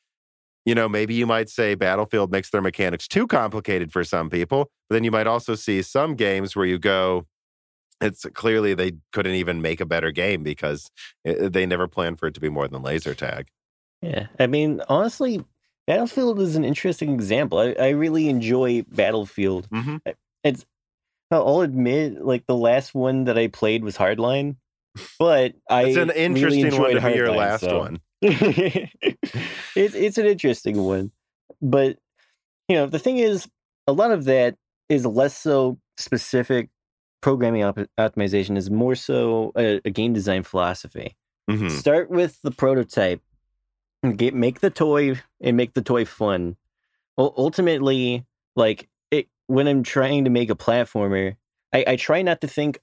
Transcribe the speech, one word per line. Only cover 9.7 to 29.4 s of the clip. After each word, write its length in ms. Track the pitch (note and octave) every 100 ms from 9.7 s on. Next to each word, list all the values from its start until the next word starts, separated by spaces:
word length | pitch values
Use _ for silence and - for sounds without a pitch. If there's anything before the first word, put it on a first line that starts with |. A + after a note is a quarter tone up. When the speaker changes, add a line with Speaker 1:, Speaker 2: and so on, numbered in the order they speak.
| E2
Speaker 1:
a 60 | E2+
better 260 | E2 D#2+
game 300 | D#2 F#2 F#2+
because 440 | D2+ D2+ D2+ D2 - _ - _ D#2+
i-, 80 | E2 G2
they 180 | F#2 F#2
never 220 | F2 F2+
planned 300 | - E2+ E2+
for 80 | D#2+
it 60 |
to 60 | D2+
be 80 | D2+
more 200 | D2 C#2
than 120 | C2+
laser 300 | C2 D#2+ D2
tag. 360 | C#2 B1+ C2 C#2 _ _ _ _ -
Speaker 2:
Yeah. 260 | E3+ A#2+ G#2 -
I 80 | B2+
mean, 340 | D3 D3+ A2 -
honestly, 560 | C#3+ A3 - C4 G#3 - _ _ _ -
Battlefield 500 | F3 A#3+ - B3 G3+
is 140 | F#3
an 100 | D#3+
interesting 480 | C3 D3 F#3 E3 D3+
example. 460 | C3 G2+ A2+ C#3+ E2+
I, 140 | A#2+
I 160 | - C3
really 400 | D3 D#3+ D#3+ D#3
enjoy 540 | B2+ A2+ B2 B2+ A#2+ -
Battlefield. 800 | - G2+ A2 G2+ - G2 F#2 F2+
Speaker 1:
Mm-hmm. 260 | A2 B2+ D#3 -
Speaker 2:
I, 80 | - _ _
it's, 200 | D3 B2+ - _ _ _ _ _ -
I'll 300 | E3 A#2 D3+
admit, 640 | E3+ B2+ B2 C#3 D3+ E2
like, 220 | F2+ B2 -
the 100 | B2
last 380 | A#2 B2 C3+
one 300 | C3+ B2+ C3
that 120 | B2 A2+
I 120 | A2+
played 340 | - G#2+ A2+
was 140 | G#2+ -
Hardline, 600 | F#2+ G#2+ A#2 C#3 C#3+ C3+ _ _ _ - - -
but 360 | E3+ D3 B2+ - -
I 180 | B2 B2+
Speaker 1:
It's 100 | C3
an 120 | E3+
Speaker 2:
really 140 | D#3+ E3 C3 C#3+ C#3+
Speaker 1:
interesting 180 | C#3+ C3+
one 100 | C3
Speaker 2:
enjoyed 100 | B2+
Speaker 1:
to 60 | B2
be 80 | A#2+
your 120 | A#2+
Speaker 2:
Hardline, 80 | G#2+
Speaker 1:
last 240 | G2+ G#2+
Speaker 2:
so. 160 | F2+ F2
Speaker 1:
one. 200 | D2+ E2 _ -
Speaker 2:
<laughs> 680 | G3+ C3+ G3 D#3+ F3+ F#3 F#3 - - - - A#2+